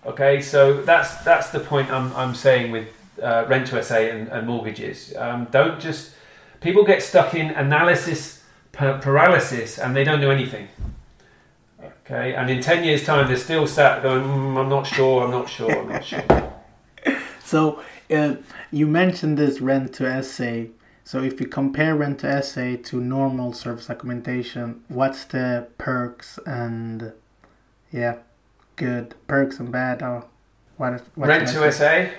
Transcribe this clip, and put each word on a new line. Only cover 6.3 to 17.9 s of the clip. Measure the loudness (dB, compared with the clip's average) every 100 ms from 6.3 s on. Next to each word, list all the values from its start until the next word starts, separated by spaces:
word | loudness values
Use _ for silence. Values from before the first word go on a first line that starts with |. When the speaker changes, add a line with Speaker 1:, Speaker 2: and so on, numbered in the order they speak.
| -20 -20 -6
Speaker 1:
people | 2 6
get | 6 4
stuck | 4 4 4 0
in | -4
analysis | -2 2 4 4 2 0 -6 -8 -16 _ _ _
pa-, | -2 -2 0
paralysis | 2 4 6 6 2 -6 -6 -6
and | -4 0
they |
don't | 2 2
do | 2
anything. | 2 -2 -8 -14 -12 -12 -12 -20 _ _ _ _ _ _ _ -20 -20 -10
Okay, | -6 -4
and | -2 -2
in | -2
ten | 2 2
years' | 4 0 2
time, | 2 4
they're | 0
still | 0 0 0
sat | 6 6 6
going, | 0 0
"Mm, | 0 -2 0 -2
I'm | 2
not | 0 0
sure, | 2 4 4
I'm | 2
not | -2 -4
sure, | -4 -2
I'm | -2 -2
not | -8
sure." | -8 -10 2 2 2 -14 -20 _ _ -6 -4
Speaker 2:
<laughs> | -4 -8 -18 -2
So, | 2 2 0 -14